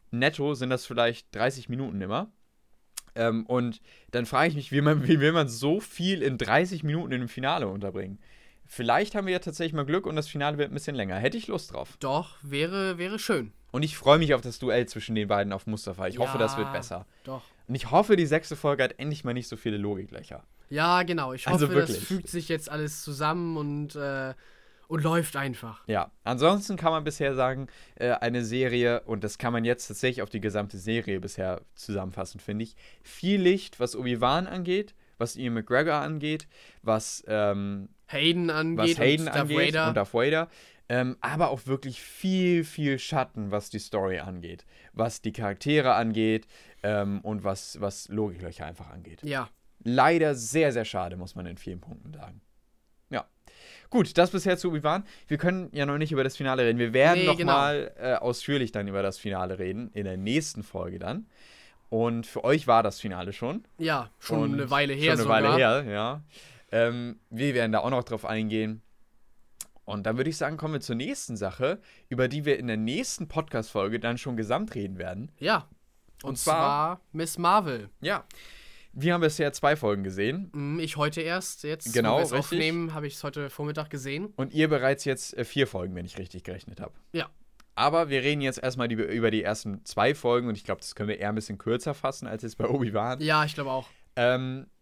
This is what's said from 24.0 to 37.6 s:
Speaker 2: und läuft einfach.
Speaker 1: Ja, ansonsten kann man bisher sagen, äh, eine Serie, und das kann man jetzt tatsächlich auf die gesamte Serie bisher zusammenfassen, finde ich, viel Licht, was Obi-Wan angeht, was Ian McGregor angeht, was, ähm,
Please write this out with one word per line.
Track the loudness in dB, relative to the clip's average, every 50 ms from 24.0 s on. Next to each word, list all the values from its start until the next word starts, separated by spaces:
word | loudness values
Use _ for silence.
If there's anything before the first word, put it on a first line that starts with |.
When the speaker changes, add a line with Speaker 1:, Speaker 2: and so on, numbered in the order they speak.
| -6 -4 -4 -4 -6 -6 -8 -12 -16 -20 -20 -20 -20 -20 -20 _ _ -4
Speaker 2:
und | -2 0
läuft | 2 2 2 2 0 0 -4
einfach. | -4 -4 -4 -6 -8 -10 -14 -14 -10 -6
Speaker 1:
Ja, | -2 0 0 -2 -2 -8 -8 -4
ansonsten | -4 2 4 6 6 6 4 0 -4 -4
kann | -2 0 2
man | 2 0 0
bisher | -4 -4 -2 0 0 2
sagen, | 2 2 0 0 -2 -6 -10 -12 -18 -20 -18 -6
äh, | -2 0 0
eine | 2 2 0 0 0 -2 -2
Serie, | -2 0 0 2 2 2 4 4 4 2 0
und | -2 -4 -4 -4 -4
das | -6 -6 -4
kann | -2 -2
man | 0 2 2
jetzt | 2 0 0 -4 -10
tatsächlich | -6 -2 0 0 0 -2
auf | -4 -6
die | -4 -4
gesamte | -2 -2 -2 -2 -4 -4 -8 -6
Serie | -4 -2 -2 0 0 -2 -4 -4
bisher | -6 -6 -6 -4 -4 -4 -4 -6 -8 -14 -20
zusammenfassen, | -14 -8 -4 -4 -4 -4 -4 -6 -8 -10 -10 -12 -12
finde | -8 -6 -6 -6 -6
ich, | -8 -10 -16 -20 -20 -20 -20
viel | -20 -20 -12 -4 0 2 2 4
Licht, | 6 4 4 2 0 -8 -6 -4
was | -4 -2 -2
Obi-Wan | -2 -2 -2 0 2 4 4 4 2 0
angeht, | -2 -6 -6 -2 -2 -2 -2 -2 -6 -12 -20 -20 _ _ -4
was | -4 -4 -4
Ian | -4 -4 -2 -2
McGregor | -2 -2 2 2 2 2 2 0
angeht, | 0 -2 -4 -4 -4 -4 -4 -4 -4 -8 -12 -20 -20 -20 -20 -20 -6
was, | 0 0 0 0 0 -4 -8 -10 -6 -2
ähm, | 0 2 2 2 2 0